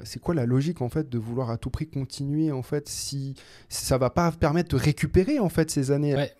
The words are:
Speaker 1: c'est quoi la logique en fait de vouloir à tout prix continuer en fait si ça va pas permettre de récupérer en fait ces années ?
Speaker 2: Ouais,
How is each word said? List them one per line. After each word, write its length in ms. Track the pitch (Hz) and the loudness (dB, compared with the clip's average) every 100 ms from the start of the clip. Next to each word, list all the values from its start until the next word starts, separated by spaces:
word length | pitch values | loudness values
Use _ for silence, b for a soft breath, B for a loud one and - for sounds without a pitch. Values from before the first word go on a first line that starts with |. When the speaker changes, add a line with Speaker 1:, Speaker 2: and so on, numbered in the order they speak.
Speaker 1:
c'est 160 | - - | -12 -8
quoi 140 | - | -2
la 120 | 170 120 | 0 2
logique 360 | 127 151 170 | 2 0 -2
en 60 | 123 | -4
fait 200 | 156 156 | -2 -2
de 100 | 120 | -4
vouloir 320 | 110 120 120 | -4 -4 -2
à 80 | 113 | -4
tout 120 | 127 | -6
prix 160 | - 156 | -6 -6
continuer 640 | 139 127 - 139 151 160 | -6 -8 -6 -4 0 0
en 100 | 131 | -2
fait 260 | - 147 143 | -4 -4 -4
si 460 | - - 139 135 135 B B B | -8 -8 -6 -8 -10 B B B
ça 300 | - - 131 | -8 0 2
va 120 | 127 | 2
pas 200 | - 170 | 2 2
permettre 360 | 165 156 170 170 135 | 2 2 2 2 2
de 40 | |
récupérer 580 | 151 - 156 185 185 302 | 2 2 2 4 4 2
en 100 | 175 | 2
fait 220 | 165 160 | 2 0
ces 200 | 147 131 | 0 2
années ? 240 | 143 147 | 2 2
Speaker 2:
Ouais, 180 | 139 143 | 2 0